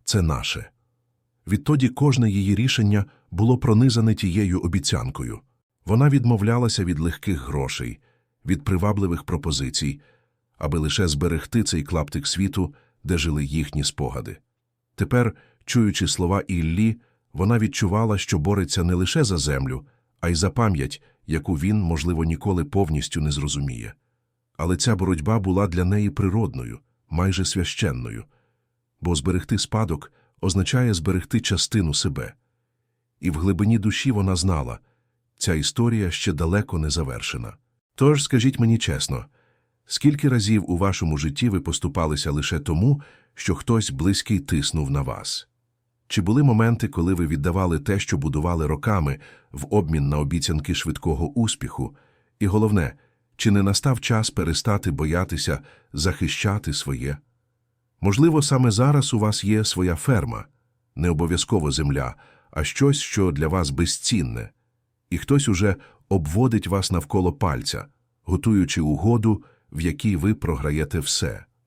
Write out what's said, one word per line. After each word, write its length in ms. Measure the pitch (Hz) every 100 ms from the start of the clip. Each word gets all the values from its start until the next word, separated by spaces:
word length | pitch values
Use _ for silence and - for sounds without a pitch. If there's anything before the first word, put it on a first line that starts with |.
це 180 | - 110
наше». 480 | 82 67 - - - _ _ _ _ _ _ _ -
Відтоді 420 | 104 - 151 131
кожне 420 | 127 143 120 113
її 240 | 98 98 98
рішення 500 | 127 - 107 104 101 _ _
було 260 | 85 110 123
пронизане 580 | 127 107 131 117 110 107
тією 440 | 98 87 101 90
обіцянкою. 800 | 87 92 - - 62 - 62 53 - _ _ _ -
Вона 240 | 107 147
відмовлялася 760 | 139 117 113 104 120 120 - 87
від 140 | 78
легких 480 | 82 - - 85 64
грошей, 520 | 71 67 - 62 58 _ _ _ _ -
від 180 | 95
привабливих 600 | - 95 101 101 95 85
пропозицій, 760 | - 82 82 71 67 - 76 69 - _ _ _ _ -
аби 220 | 73 80
лише 280 | 76 - 92
зберегти 560 | 73 85 80 - 117
цей 200 | 104 85
клаптик 440 | 71 85 73 78 71
світу, 460 | - 98 - 90 - _ _
де 140 | - 87
жили 280 | 80 73 71
їхні 380 | 78 73 76
спогади. 540 | 71 - 67 65 - - _ _ _ _ _ -
Тепер, 400 | - 123 117 - _ _ -
чуючи 420 | 123 107 - 85
слова 340 | - 87 98
Іллі, 560 | - 87 80 85 110 110 _ _ _
вона 260 | - 95 117
відчувала, 580 | 107 - 104 101 113 101
що 220 | - 92
бореться 440 | 76 101 90 -
не 100 | 85
лише 300 | 90 92 165
за 140 | 131 87
землю, 480 | 71 67 65 65 - _ _ _
а 100 | 87
й 60 | 85
за 140 | 92
пам'ять, 520 | - 113 85 67 - _ _ -
яку 260 | 80 71
він, 260 | 80 90 107
можливо, 440 | 87 82 80 82
ніколи 420 | 80 80 104 90 76
повністю 560 | 98 92 76 - 80
не 100 | 76
зрозуміє. 600 | 71 71 71 69 58 55 - _ _ _ _ _ -
Але 200 | 82 90
ця 180 | - 104
боротьба 440 | 92 87 76 113
була 280 | 95 92 101
для 180 | 85 90
неї 240 | 104 104
природною, 720 | - 98 101 98 62 60 55 _ _ _
майже 360 | 78 92 92 92
священною, 760 | 95 85 - 98 62 60 55 - _ _ _ _ _ _ _
бо 140 | 85 82
зберегти 440 | 92 90 - 104
спадок 520 | - 107 107 78 - _ _ _
означає 520 | 95 95 90 127 123
зберегти 460 | 92 80 92 - 117
частину 540 | - 90 - 110 82
себе. 400 | 71 92 67 57 - _ _ _ _ _ _ _ _
І 100 | 87
в 60 | 78
глибині 440 | 90 90 104 113
душі 320 | 107 - 135
вона 240 | 107 95 90
знала, 440 | 92 82 62 57 _ _ _ _ _ _
ця 160 | -
історія 580 | 80 76 - 117 113 95
ще 220 | - -
далеко 440 | 76 82 98 101 85
не 100 | 78
завершена. 640 | 76 69 58 - 62 57 - _ _ _ -
Тож, 280 | 135 151
скажіть 360 | 143 131 123 139
мені 180 | 117 113
чесно, 480 | - 71 - 64 - _ _ _ _ _ -
скільки 440 | - 143 147 147
разів 420 | 127 101 110 -
у 60 | 87
вашому 400 | 98 90 87 76
житті 320 | 76 71 123
ви 100 | 98
поступалися 720 | 80 80 80 71 80 73 78
лише 280 | 73 73 80
тому, 420 | 71 80 117 143 - - _
що 220 | - - 90
хтось 360 | - 113 107
близький 480 | 67 82 98 - 101
тиснув 520 | 71 78 71 80 69
на 100 | 71
вас? 460 | 64 50 - - - _ _ _ _ _ -
Чи 140 | -
були 220 | 90 120
моменти, 440 | 147 110 113 117 110
коли 260 | - 85
ви 140 | 92 82
віддавали 520 | 76 80 87 92 80
те, 200 | 71 101
що 180 | - 85
будували 500 | 73 71 82 85 76
роками, 520 | 73 - 101 73 67 - - _
в 140 | 71 71
обмін 400 | 104 80 78 71
на 80 | 73
обіцянки 580 | 71 85 73 76 69 87
швидкого 520 | 80 76 82 71 82 -
успіху? 560 | 110 - 64 - 64 - _ _ _ -
І 80 | 101
головне, 460 | 107 110 104 73 - _ _ _ -
чи 160 | 110
не 120 | 101
настав 360 | 98 101 143 120
час 300 | - 113 110
перестати 600 | - 82 80 - 101 -
боятися 680 | 71 78 85 92 80 - 71 - - _
захищати 800 | 71 85 - 80 - 107 101 -
своє? 440 | 71 - 67 65 143 _ _ _ _ _ _ _ _
Можливо, 400 | 95 101 160 156
саме 300 | 147 135 127
зараз 420 | 101 131 143 139
у 60 | 117
вас 240 | 107 104
є 200 | 98 107
своя 320 | 107 - 92 82
ферма, 500 | - 120 60 55 - _ _ _ _ -
не 140 | 85
обов'язково 600 | 78 85 85 - 104 73
земля, 440 | 69 73 69 64 - - _ _
а 120 | -
щось, 340 | 76 - 139 143
що 340 | - - 92
для 160 | 71 78
вас 220 | 92 78
безцінне, 800 | 67 85 - - 110 67 57 53 - _ _ _ _ _
і 80 | 87
хтось 320 | - 143 139
уже 260 | 92 104 92 - _ -
обводить 580 | 98 73 87 127 113 -
вас 240 | 95 92
навколо 420 | 90 - 101 90
пальця, 520 | 76 92 67 57 - 50 _ _ _
готуючи 580 | - 90 - 104 87 -
угоду, 600 | 76 73 95 120 110 104 - _ _
в 100 | 76
якій 340 | 85 78 110 92
ви 180 | 90
програєте 640 | 107 82 73 73 73 76 85
все. 460 | 73 - 80 50 - _